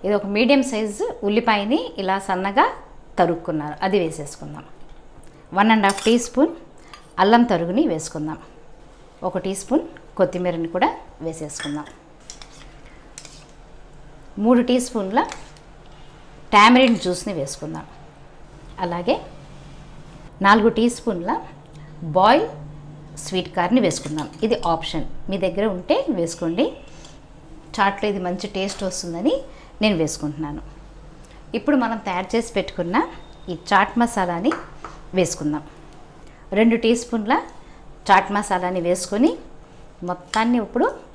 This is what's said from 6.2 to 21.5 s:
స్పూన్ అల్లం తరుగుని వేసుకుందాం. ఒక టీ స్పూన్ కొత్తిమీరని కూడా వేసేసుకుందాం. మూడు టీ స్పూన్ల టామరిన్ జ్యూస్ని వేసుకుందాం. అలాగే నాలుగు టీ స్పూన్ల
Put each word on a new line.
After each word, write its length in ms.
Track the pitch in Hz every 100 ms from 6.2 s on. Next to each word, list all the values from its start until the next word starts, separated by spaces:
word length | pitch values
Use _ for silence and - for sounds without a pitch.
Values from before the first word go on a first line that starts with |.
స్పూన్ 280 | - 247 330 - - - - - - -
అల్లం 200 | 196 240 240
తరుగుని 320 | 180 170 208 302
వేసుకుందాం. 480 | 160 - 156 151 160 - - - - - - - - 185
ఒక 120 | 185 190
టీ 60 | 196
స్పూన్ 240 | - 294 339 - - -
కొత్తిమీరని 520 | 185 180 180 165 165
కూడా 140 | 180 269 - - -
వేసేసుకుందాం. 600 | 160 156 151 - 147 147 147 - - - - - - - - - - - - - - - - - - - - - - - - -
మూడు 180 | 220 247 247
టీ 60 | 247 247
స్పూన్ల 320 | 226 190 226 453 - - - - - - - - - - - -
టామరిన్ 440 | 208 214 247 262 220
జ్యూస్ని 320 | 180 180 208 175
వేసుకుందాం. 440 | 143 - 156 160 147 - - - - - - - - -
అలాగే 320 | 175 170 180 349 - - - - - - - - - - - - 196
నాలుగు 240 | 214 220 220
టీ 80 | 233 240
స్పూన్ల 340 | 240 180 180 415 -